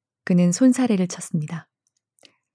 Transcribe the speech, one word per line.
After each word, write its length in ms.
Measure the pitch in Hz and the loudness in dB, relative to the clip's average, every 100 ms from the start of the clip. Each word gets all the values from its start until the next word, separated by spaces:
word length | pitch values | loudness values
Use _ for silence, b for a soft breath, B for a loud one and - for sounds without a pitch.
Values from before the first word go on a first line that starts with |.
| _ _ | _ _
그는 280 | - 180 175 | -2 2 2
손사래를 560 | 175 262 254 254 202 180 | 4 2 2 0 0 -2
쳤습니다. 600 | - - 165 151 165 - _ _ _ _ _ b b _ | -6 -6 -6 -6 -10 -16 _ _ _ _ _ b b _